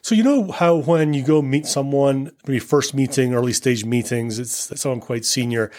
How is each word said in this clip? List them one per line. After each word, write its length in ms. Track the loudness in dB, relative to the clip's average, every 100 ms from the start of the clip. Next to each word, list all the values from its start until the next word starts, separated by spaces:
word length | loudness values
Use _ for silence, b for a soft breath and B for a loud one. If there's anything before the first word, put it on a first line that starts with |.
So 140 | 0 2
you 80 |
know 260 | 4 2 0
how 240 | 0 2
when 400 | 4 2 2 2
you 80 | 0
go 180 | 2 2
meet 260 | 2 0 0
someone, 640 | -4 0 2 2 0 -4 -10
maybe 140 | -4 -4
first 340 | 2 0 2
meeting, 400 | 0 0 0 0
early 200 | 2 0
stage 320 | 0 0 -2
meetings, 560 | 0 -2 -2 -4 -4 -6
it's 400 | -8 -8 -10 -6
someone 200 | -4 -4
quite 240 | -6 -6
senior, 460 | -4 -2 -2 -2 -2